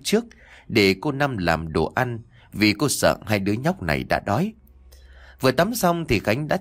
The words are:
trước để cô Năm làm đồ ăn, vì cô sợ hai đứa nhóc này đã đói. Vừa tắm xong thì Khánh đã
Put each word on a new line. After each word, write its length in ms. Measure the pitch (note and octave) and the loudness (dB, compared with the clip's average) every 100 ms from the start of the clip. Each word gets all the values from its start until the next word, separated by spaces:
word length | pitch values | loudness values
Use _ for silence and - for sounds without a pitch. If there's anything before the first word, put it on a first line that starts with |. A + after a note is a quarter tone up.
trước 220 | - G#3 A#3 - - - - | -2 -2 -2 -12 -20 -20 -2
để 280 | A2+ G2 F#2+ | 4 4 4
cô 100 | D3+ | -2
Năm 260 | C3+ C#3+ A#2 | -2 -2 0
làm 360 | E2+ D#2+ E2 | 0 0 -2
đồ 180 | D#2 D#2+ - | -2 -2 -2
ăn, 240 | B2 A#2 - - - | -4 -6 -12 -20 -14
vì 200 | - G#2 | 0 2
cô 160 | G2+ C#3+ | 2 -2
sợ 280 | - E2+ - - | 2 2 0 0
hai 140 | G#2+ | -2
đứa 140 | G2 | 0
nhóc 280 | A2 C#3+ F#3 | -2 -2 -2
này 220 | E2+ C#2+ | -2 -2
đã 160 | B1+ E2 | -2 -2
đói. 340 | - G#2 G3+ - - - - - - - - - | 0 -2 -2 -6 -20 -20 -20 -20 -20 -20 -20 -2
Vừa 100 | C3 | 0
tắm 240 | B2+ F3+ A#3 | 2 0 0
xong 300 | F3+ E3+ E3 | 0 0 0
thì 140 | G2+ | -2
Khánh 280 | G2 A#2 D3+ | 0 -2 -2
đã 100 | F#3+ | -4